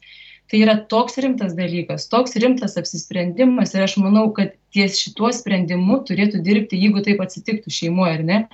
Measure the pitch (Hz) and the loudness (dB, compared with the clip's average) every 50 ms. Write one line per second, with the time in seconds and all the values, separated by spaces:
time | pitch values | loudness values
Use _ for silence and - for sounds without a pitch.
0 | _ - - - - - - _ _ - - 214 220 220 214 214 - - 220 226 | _ -20 -20 -20 -20 -20 -20 _ _ -2 2 4 4 4 4 2 0 0 0 0
1 | - - - 269 262 262 254 220 208 180 165 175 180 170 170 175 165 - 156 151 | 0 0 -2 -4 -2 -2 -2 -2 -2 -4 -4 -4 -4 -4 -4 -4 -4 -6 -8 -8
2 | - - - 240 254 254 - 214 233 254 254 254 233 196 - 175 170 - - 165 | -6 0 0 0 0 0 0 0 2 2 2 2 -2 -4 -6 -6 -8 -8 -10 -12
3 | - - - 180 175 180 170 202 262 254 247 240 196 - - 190 190 196 - 202 | -10 -8 -6 -4 -4 -2 0 2 2 2 4 2 0 -2 0 -2 -2 0 0 0
4 | 190 196 202 214 220 214 214 - 196 190 - _ _ _ - 202 202 190 - - | 2 4 4 4 2 2 0 -2 -4 -4 -4 _ _ _ -2 0 0 0 0 -4
5 | - - - - 214 240 254 - - 214 196 180 175 160 180 175 185 196 254 269 | -6 -6 -4 -2 0 0 0 -2 -2 -2 0 0 0 0 0 0 2 2 2 2
6 | - - 185 180 202 208 202 180 160 190 208 233 214 - - 180 196 208 202 196 | 0 -2 -2 0 0 0 0 0 0 2 2 2 2 0 0 2 2 2 2 2
7 | - 208 202 196 185 185 - 170 - - 220 214 - 160 139 - 170 165 170 185 | 2 0 0 0 0 -6 -8 -10 -8 -6 -6 -6 -6 -8 -8 -4 -4 -2 0 2
8 | 185 170 160 156 160 165 190 220 226 - | 2 0 0 0 0 0 0 0 0 -4